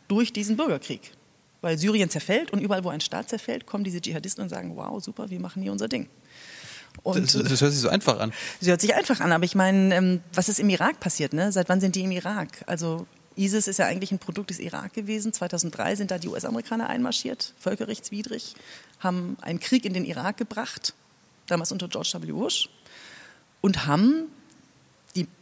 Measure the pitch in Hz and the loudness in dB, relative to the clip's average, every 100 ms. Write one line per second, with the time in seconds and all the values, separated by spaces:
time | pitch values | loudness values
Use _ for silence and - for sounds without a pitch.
0 | - 202 233 208 208 220 311 143 - 117 | 0 2 2 0 0 0 2 0 -4 -10
1 | - - _ _ _ _ 175 160 196 214 | -12 -20 _ _ _ _ -2 2 4 4
2 | 180 151 - 226 339 202 196 190 180 - | 2 0 0 0 2 -2 0 0 -2 -4
3 | - 190 240 220 - - - 202 190 175 | -4 -6 -6 -6 -6 -8 -6 -6 -4 -4
4 | 170 160 190 - 180 90 90 - - 202 | -6 -6 -4 -6 -6 -8 -8 -10 -8 -8
5 | - - 214 180 180 190 190 202 214 123 | -10 -10 -10 -8 -8 -8 -6 -4 -4 -4
6 | - - - - - - - - - - | -6 -14 -20 -20 -20 -18 -18 -18 -20 -8
7 | - 185 135 - 123 131 143 143 120 202 | -2 2 2 2 2 4 4 4 2 2
8 | - 110 110 - - - 180 175 208 285 | 4 2 0 -4 -10 0 4 4 4 4
9 | 370 233 175 165 180 196 190 196 190 185 | 2 2 4 4 4 4 6 6 6 6
10 | 185 180 - 180 185 214 202 180 240 - | 4 2 0 2 4 4 4 4 2 0
11 | 175 - 143 151 202 190 175 185 190 185 | -2 0 0 0 2 2 4 4 2 2
12 | 190 180 180 208 - - - 170 170 165 | -2 -2 -2 -4 -6 -8 -6 -4 -2 -4
13 | 180 _ _ - 196 214 202 190 107 175 | -8 _ _ -2 2 4 4 4 2 0
14 | 190 190 - 175 196 175 170 - 196 220 | -2 -4 -4 -8 -8 -8 -8 -8 -8 -8
15 | 202 220 220 - 180 170 170 - 170 202 | -4 -4 -2 -2 -2 -2 -2 -2 -2 0
16 | 196 180 175 - - 226 - 226 226 - | -2 -4 -4 -4 -2 -4 -2 -4 -2 -2
17 | 240 - 254 - - - 185 202 214 220 | -2 -2 -4 -6 -8 -6 -4 -4 -4 -8
18 | - 208 - 226 - - - - - - | -8 -8 -8 -10 -12 -16 -20 -20 -20 -6
19 | 185 180 175 - - 175 - 254 202 185 | -4 -2 -4 -8 -8 -6 2 2 2 -2
20 | - 165 175 - 220 214 - - - - | -4 -4 -4 -4 -6 -6 -8 -6 -8 -8
21 | _ _ _ _ - 170 165 190 175 180 | _ _ _ _ -2 -2 -2 -4 -6 -6
22 | 165 175 160 151 302 - - _ - - | -4 -6 -6 -4 -2 -2 -4 _ -20 -20
23 | - - - - _ _ 196 185 147 151 | -20 -20 -20 -20 _ _ 0 2 2 4
24 | 233 320 320 - - - _ _ _ _ | 6 4 0 -12 -20 -20 _ _ _ _
25 | - 185 165 - | -10 -6 -6 -8